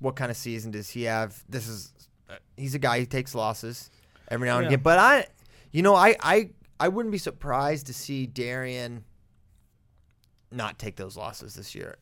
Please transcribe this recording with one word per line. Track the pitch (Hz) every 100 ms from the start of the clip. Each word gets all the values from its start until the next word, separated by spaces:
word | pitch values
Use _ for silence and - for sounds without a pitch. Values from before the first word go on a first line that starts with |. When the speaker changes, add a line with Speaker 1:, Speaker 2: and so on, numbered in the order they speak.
Speaker 1:
What | 131 135
kind | 123
of | 117
season | 120 113 110
does | 104 101
he | 120
have? | 117 110 107 - -
This | 127 110
is, | 107 - _ - _ _
uh, | 98 _ -
he's | 135
a | 139
guy | 131 120
who | 123
takes | 131 127
losses | 120 107 110 113 120 - _ _ _ -
every | 117 123
now | 123
and |
Speaker 2:
Yeah. | 120
Speaker 1:
again. | 135
But | 156 180
I, | 233 277 - _ - - -
you | 151
know, | 196
I, | 190 202 -
I, | 151 208 190 - - -
I | 170
wouldn't | 202 226
be | 196
surprised | - - 143 127 143 139 135
to |
see | 120 - 135 127
Darian | 127 120 127 127 127 120 120 - _ _ _ _ _ _ _ _ _ _ _ _ _ _
not | 120 107 -
take | 110 -
those | 95 90
losses | 107 - 104
this | 98 101
year. | - - -